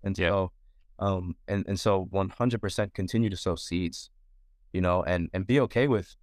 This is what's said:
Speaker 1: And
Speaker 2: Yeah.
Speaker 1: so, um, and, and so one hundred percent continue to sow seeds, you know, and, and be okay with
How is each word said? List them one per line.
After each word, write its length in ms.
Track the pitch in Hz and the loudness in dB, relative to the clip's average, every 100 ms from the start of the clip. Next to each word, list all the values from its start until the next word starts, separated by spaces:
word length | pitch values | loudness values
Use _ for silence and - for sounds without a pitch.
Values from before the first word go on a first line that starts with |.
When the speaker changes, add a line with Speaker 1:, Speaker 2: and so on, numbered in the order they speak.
Speaker 1:
And 160 | 101 98 | -4 0
Speaker 2:
Yeah. 120 | 117 | 2
Speaker 1:
so, 220 | 101 92 - - _ _ - | 2 0 -6 -20 _ _ -4
um, 380 | 101 95 90 85 - | -2 0 -4 -8 -4
and, 180 | 101 - | -4 -2
and 100 | 98 | 0
so 300 | - 98 92 | 2 2 0
one 180 | 98 92 | -2 -2
hundred 320 | - 120 117 | 0 0 0
percent 320 | 101 - 104 | -4 -2 -4
continue 380 | - 95 113 113 | -4 -2 0 0
to 60 | 92 | 0
sow 180 | - | -2
seeds, 560 | 82 - 87 87 - - _ _ - _ _ _ | -4 -2 -2 -2 -6 -16 _ _ -20 _ _ _
you 80 | 92 | -2
know, 240 | 90 90 | 2 2
and, 260 | 82 90 82 | 2 0 0
and 140 | 95 95 | -4 2
be 140 | 131 | 2
okay 260 | 123 117 139 | 2 2 2
with 300 | 113 87 - | 2 -2 -16